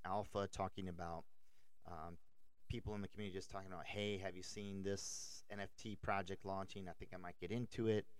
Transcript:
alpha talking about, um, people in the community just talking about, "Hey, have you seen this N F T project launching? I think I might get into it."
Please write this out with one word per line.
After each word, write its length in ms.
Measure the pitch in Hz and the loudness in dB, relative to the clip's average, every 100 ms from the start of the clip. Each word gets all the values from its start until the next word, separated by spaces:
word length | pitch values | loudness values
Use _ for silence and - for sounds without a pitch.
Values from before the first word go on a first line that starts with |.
| 90 | 2
alpha 420 | 101 104 101 98 | 2 4 4 4
talking 360 | - 95 - 92 | 4 2 2 -2
about, 380 | 85 85 82 - - - - - - - | -2 -2 -2 -4 -8 -8 -10 -10 -8 -6
um, 300 | 85 82 87 - - - - - | -4 -4 -6 -8 -10 -10 -6 -2
people 260 | 120 - | 0 0
in 80 | 104 | 0
the 60 | 98 | 0
community 300 | - 101 92 | -2 -2 -2
just 120 | - | -2
talking 220 | 98 95 | -4 -4
about, 140 | 87 - | -4 -2
"Hey, 320 | 101 104 98 | 2 2 4
have 160 | 92 90 | 0 -2
you 80 | |
seen 400 | 90 104 101 98 | -4 -4 -2 0
this 600 | 98 98 - - - - - | 2 2 0 -4 -6 -10 -8
N 100 | 101 | -4
F 160 | 98 - | -4 -4
T 200 | 110 101 | -4 0
project 500 | - 98 95 98 98 | 4 4 2 0 0
launching? 420 | 95 95 98 92 | 0 0 -4 -6
I 60 | |
think 180 | - - | -6 -6
I 40 | 90 | -6
might 220 | 90 - | -6 -4
get 120 | 90 | 0
into 360 | 117 117 - 110 | 2 2 6 8
it." 180 | 107 - | 8 4